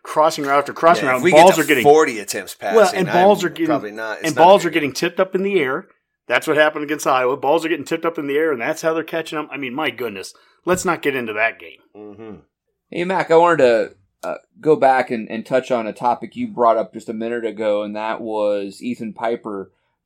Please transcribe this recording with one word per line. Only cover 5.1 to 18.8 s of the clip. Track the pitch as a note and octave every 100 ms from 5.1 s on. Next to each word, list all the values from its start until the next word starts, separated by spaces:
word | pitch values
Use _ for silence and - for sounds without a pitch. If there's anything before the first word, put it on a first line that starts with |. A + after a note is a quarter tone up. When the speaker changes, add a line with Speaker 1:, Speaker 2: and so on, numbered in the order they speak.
| F3
Speaker 1:
up | -
in | F#3+
the | G3 F#3+
air. | C3 D3 - _ _ _ -
That's | B2 -
what | D3
happened | D3+ D3+
against | D3 D3+ D#3+
Iowa. | C3 B2+ C3+
Balls | C3 D#3+
are | D#3+
getting | D#3+
tipped | C3+ E3
up | E3 E3
in | C#3+
the | C#3+
air, | D#3+
and | B2+
that's | B2 D#3
how | E3
they're | D#3+
catching | D#3 E3 D#3+ D#3
them. | D3+
I | C3+
mean, | C3+
my | C3 C#3+
goodness. | A2+ C3 G2 F2+ - _ _
Let's | - F3+
not | F#3 D#3+
get | D3
into | C3 A#2
that | G#2+ A2+ G#2+
game. | E2+ C#2 _
Speaker 2:
Mm-hmm. | G2+ G#2+ G2+ A2+ F2+ _ _ _ _ _
Speaker 3:
Hey, | -
Mac, | F3+ F#3 D3
I | E3
wanted | F3 D#3+
to, | B2+ A2+ G2 - _ _
uh, | E2+ D#2 _ F#2+
go | C3
back | C#3+ C3+ C3 B2
and, | A#2+ G#2+
and | A2 G#2
touch | C3 B2+
on | B2 A2
a |
topic | G2+ B2 A#2 A2
you | A#2 A#2+
brought | G#2 A#2 A2+
up | G2+
just | A2+ -
a |
minute | A2 A2+ A#2+
ago, | A2+ G2+ G#2+ G#2
and | G#2
that | G#2+ A2 A2
was | A2 G#2+ G#2 G#2 G2+ F#2